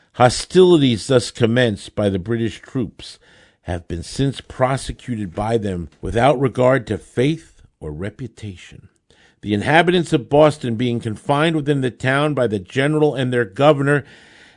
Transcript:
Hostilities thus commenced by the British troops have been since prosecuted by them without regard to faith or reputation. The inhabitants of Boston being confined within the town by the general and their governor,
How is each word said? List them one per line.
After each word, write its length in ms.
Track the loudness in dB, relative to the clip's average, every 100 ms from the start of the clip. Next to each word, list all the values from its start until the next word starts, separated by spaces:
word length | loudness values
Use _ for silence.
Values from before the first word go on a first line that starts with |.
| _
Hostilities 960 | 2 2 2 0 4 6 6 4 0 2
thus 240 | 0 0
commenced 640 | 0 2 2 0 -2 -8 -4
by 120 | -2
the 120 | -2
British 400 | -4 -4 -4 -8
troops 580 | -8 -6 -6 -8 -20 -20 _ _ _ _
have 260 | -8 -8 -6
been 160 | -10
since 360 | -8 -4 -4 -4
prosecuted 920 | -10 -4 -2 -2 -6 -12 -8 -8 -6
by 240 | -6 -2 0
them 300 | -2 -6 -8 _
without 380 | -6 0 2 2
regard 480 | 0 2 2 2 -2
to 100 | -8
faith 640 | -6 -2 -2 -2 -10 _ -20 _
or 100 | -12
reputation. 1000 | -10 -10 -12 -16 -14 -16 -16 -20 -20 -20 _ _ _ _ _
The 100 | -4
inhabitants 600 | -2 2 2 4 2 0
of 180 | -2 2
Boston 460 | 4 4 2 -6 -4
being 220 | -2 -4
confined 560 | -6 -6 -2 0 0
within 260 | 0 -2 -2
the 100 | -2
town 440 | -4 -2 0 0
by 120 | 0 -2
the 120 | -2
general 560 | -6 -2 0 2 0
and 180 | 0 -2
their 120 | -2
governor, 600 | -2 2 2 4 2 0 -2 -16 -20 -20 -20